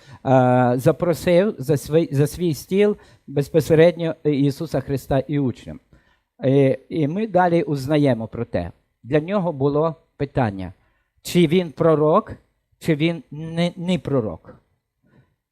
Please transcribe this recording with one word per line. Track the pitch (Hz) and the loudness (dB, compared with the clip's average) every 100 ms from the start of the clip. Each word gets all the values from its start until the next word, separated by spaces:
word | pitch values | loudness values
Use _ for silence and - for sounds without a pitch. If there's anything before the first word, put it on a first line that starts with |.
| - 123 - | -20 -8 2
е, | 131 127 127 123 127 | 4 4 4 2 2
запросив | 160 156 175 156 185 175 208 - | 0 0 -2 -2 2 2 2 -2
за | 131 147 | -2 -2
свій, | - 156 170 | 0 0 0
за | 139 147 | 0 -2
свій | - 175 | -2 -4
стіл | 139 - 190 208 202 - _ - | -4 -2 0 0 0 -10 _ -8
безпосередньо | 143 139 160 131 156 170 165 165 - | -4 0 0 4 6 6 4 -6 -2
Ісуса | 147 139 143 131 165 143 | -2 2 0 -2 -6 -6
Христа | 131 139 - 135 | -4 -6 -2 -2
і | - 147 | -2 -2
учням? | 131 - - 76 _ _ _ _ _ - | -4 -6 -14 -20 _ _ _ _ _ -4
Е, | 139 139 135 - - | 0 4 4 0 -6
і | 175 143 | -4 -2
ми | 180 220 | -2 -2
далі | 180 180 170 | 2 2 2
узнаємо | 147 143 131 151 143 113 113 | 0 -4 0 2 2 0 -4
про | 120 117 | -8 -6
те. | 98 85 - _ _ | -6 -6 -12 _ _
Для | 117 151 | -4 -2
нього | 160 208 175 | -2 -4 -4
було | 143 143 147 165 151 _ - | -2 -2 0 -2 -6 _ -10
питання, | 143 - 117 95 90 - _ _ _ _ | -6 -2 -4 -4 -12 -16 _ _ _ _
чи | - 180 165 | -2 2 2
він | 185 170 | 2 -2
пророк, | - 165 151 151 185 - - _ _ _ _ | -2 2 2 2 2 0 -14 _ _ _ _
чи | - 147 | -4 0
він | 165 165 - | -2 -4 -12
не, | 147 160 165 175 185 | -14 -8 -4 -4 -4
не | 175 180 | -4 -4
пророк. | - 135 107 82 - - _ _ _ _ _ _ _ _ _ | -2 -2 -4 -8 -18 -20 _ _ _ _ _ _ _ _ _